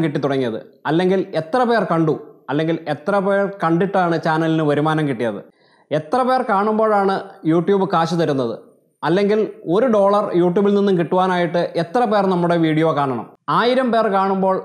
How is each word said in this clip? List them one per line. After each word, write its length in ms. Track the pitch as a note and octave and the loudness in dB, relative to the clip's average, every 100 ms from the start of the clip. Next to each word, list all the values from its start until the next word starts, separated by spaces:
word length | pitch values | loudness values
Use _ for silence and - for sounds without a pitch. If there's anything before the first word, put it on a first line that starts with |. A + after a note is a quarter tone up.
കിട്ടിത്തുടങ്ങിയത്? 540 | D#3+ D3 C#3 C3+ B2+ A2 - _ C3+ | 0 -2 -2 -2 -2 -6 -12 _ -4
അല്ലെങ്കിൽ 320 | D#3+ F#3 F#3+ - D#3+ | 0 2 0 -2 -6
എത്ര 200 | D#3 B3+ A#3+ | -4 0 0
പേർ 120 | A#3 F3+ | 0 0
കണ്ടു? 220 | E3 D#3 B2+ - - - | 0 0 -2 -6 -18 -6
അല്ലെങ്കിൽ 260 | C#3+ D#3+ E3 D3 | -4 -2 -4 -4
എത്ര 200 | C#3+ - G3+ F#3+ | -6 -2 0 0
പേർ 180 | G3 G3+ G3 | 0 -2 -4
കണ്ടിട്ടാണ് 540 | E3 E3 F#3+ G3 F3 E3 E3 | -2 0 0 0 0 0 0
ചാനലിന് 380 | D#3+ D#3+ D#3+ D3+ | 0 0 0 0
വരുമാനം 340 | C#3+ D#3 D#3 D3+ | 0 0 0 -2
കിട്ടിയത്? 300 | A#2 A#2 G2+ - _ _ _ _ D3+ | -2 -4 -4 -12 _ _ _ _ -6
എത്ര 200 | D#3 B3 B3+ | -2 -2 0
പേർ 120 | C4 B3+ | 0 0
കാണുമ്പോഴാണ് 640 | G3 G#3 G#3+ A3 G#3 G3 F#3+ - - D#3+ | 0 0 0 2 2 2 -2 -6 -6 0
YouTube 320 | E3+ E3+ G3+ F#3+ | 0 2 0 0
കാശ് 220 | E3+ E3 D#3+ | 0 0 0
തരുന്നത്? 340 | D3+ C3+ A#2+ G#2 - _ _ _ | 0 0 -2 -6 -14 _ _ _
അല്ലെങ്കിൽ 380 | D3 F3+ G3+ G#3+ G#3 - - F#3 | -2 0 2 0 -2 -6 -2 0
ഒരു 120 | C4 | 2
ഡോളർ 320 | A3 G3 G3+ G#3+ F3 | 2 4 2 0 0
YouTube-ൽ 340 | F3 F3+ G3+ G3+ | 2 2 2 2
നിന്നും 200 | G3+ F3+ | 2 0
കിട്ടുവാനായിട്ട് 640 | D#3+ F#3 F#3 F3+ F3 F3 E3+ E3 | 0 0 0 0 0 -2 -2 -4
എത്ര 180 | E3 B3 A#3+ | -4 0 0
പേർ 140 | G#3 F#3+ | 2 2
നമ്മുടെ 260 | F3+ E3+ E3+ E3 | 0 2 2 2
വീഡിയോ 240 | D#3 D#3+ D3 | 2 2 0
കാണണം? 280 | C#3 A#2+ G#2 - - D#3+ | -2 -4 -8 -10 -2 2
ആയിരം 300 | A#3 B3+ B3+ | 2 2 2
പേർ 140 | A3 A3 G3 | 0 2 0
കാണുമ്പോൾ 420 | G3 F#3+ F#3+ F#3+ | 0 0 0 0